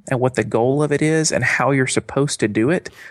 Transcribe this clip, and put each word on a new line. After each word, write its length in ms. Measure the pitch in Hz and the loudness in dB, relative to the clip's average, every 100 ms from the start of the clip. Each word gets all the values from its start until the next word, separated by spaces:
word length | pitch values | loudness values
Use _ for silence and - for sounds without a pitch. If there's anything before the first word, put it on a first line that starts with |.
| - | -6
and 80 | 131 | -2
what 160 | 127 120 | 0 0
the 80 | |
goal 380 | 107 113 123 143 | 0 2 2 2
of 80 | 151 | 0
it 100 | 143 | 0
is 300 | 156 160 151 | 2 0 0
and 120 | - | 0
how 280 | 131 - 127 | 0 0 2
you're 160 | 139 131 | 2 2
supposed 520 | - - 135 143 - | -2 -2 -2 -2 0
to 80 | 110 | 0
do 220 | 104 120 | 2 0
it, 200 | 180 - - - | 0 -4 -18 -14